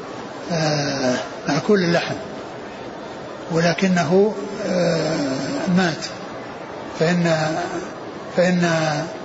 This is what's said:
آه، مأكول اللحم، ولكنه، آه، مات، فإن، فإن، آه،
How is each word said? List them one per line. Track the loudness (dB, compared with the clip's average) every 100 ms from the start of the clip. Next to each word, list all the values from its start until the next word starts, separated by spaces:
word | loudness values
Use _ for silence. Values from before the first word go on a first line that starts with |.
| -10 -10 -12 -10 -4
آه، | 0 2 2 0 0 0 0 -4 -6 -2
مأكول | 0 4 4
اللحم، | 4 2 2 -4 -8 -10 -10 -12 -12 -12 -12 -12 -12 -12 -12 -10 -2
ولكنه، | 2 4 4 4 4 6 6 6 2 -6 -4 -2
آه، | 2 2 2 2 0 0 -2 -4 -2 2 4
مات، | 4 0 -6 -10 -10 -10 -12 -12 -12 -12 -10 0
فإن، | 2 4 4 2 0 -2 -4 -6 -8 -10 -12 -12 -4 2
فإن، | 4 4
آه، | 4 4 2 0 -2 -8